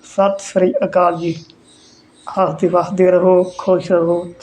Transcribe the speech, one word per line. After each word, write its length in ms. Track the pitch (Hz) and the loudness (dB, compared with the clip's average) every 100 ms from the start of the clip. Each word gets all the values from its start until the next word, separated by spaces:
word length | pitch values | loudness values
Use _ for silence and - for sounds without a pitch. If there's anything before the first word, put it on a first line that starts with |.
| - | -10
ਸਤਿ 380 | - 196 196 | -2 0 0
ਸ੍ਰੀ 280 | - 190 185 - | -6 0 0 0
ਅਕਾਲ 320 | 196 190 175 165 | -2 0 0 0
ਜੀ। 180 | 165 165 - - _ _ _ _ _ _ - | -6 -8 -12 -20 _ _ _ _ _ _ -10
ਹੱਸਦੇ 420 | - 180 160 180 | -2 -2 0 0
ਵਸਦੇ 420 | 175 170 185 185 | 0 -2 0 2
ਰਹੋ, 320 | 180 185 185 180 - | 4 4 4 2 -4
ਖੁਸ਼ 320 | - 180 175 | -2 -2 0
ਰਹੋ। 300 | 175 165 175 180 175 | 0 0 -2 -6 -16